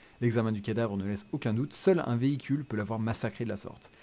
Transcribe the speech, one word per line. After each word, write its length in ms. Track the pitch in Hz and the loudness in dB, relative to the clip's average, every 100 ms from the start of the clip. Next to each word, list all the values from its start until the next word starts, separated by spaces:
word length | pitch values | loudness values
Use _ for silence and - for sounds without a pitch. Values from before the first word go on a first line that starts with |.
| - - | -20 0
L'examen 300 | 120 117 110 | 2 4 2
du 100 | 107 | 0
cadavre 360 | 113 110 113 98 | 0 0 0 0
ne 100 | 98 | -2
laisse 200 | 101 - | -4 -4
aucun 220 | 147 120 | -2 0
doute, 180 | 113 147 | 0 -2
seul 300 | - 196 170 | 2 4 4
un 120 | 123 117 | 2 2
véhicule 480 | 135 135 - 143 | 2 0 -2 -2
peut 120 | 131 107 | -2 -4
l'avoir 220 | 101 113 | -2 -2
massacré 460 | 110 - 117 - | -2 -2 -4 -4
de 40 | 113 | -6
la 80 | 101 | -4
sorte. 340 | - - - - | -8 -14 -20 -20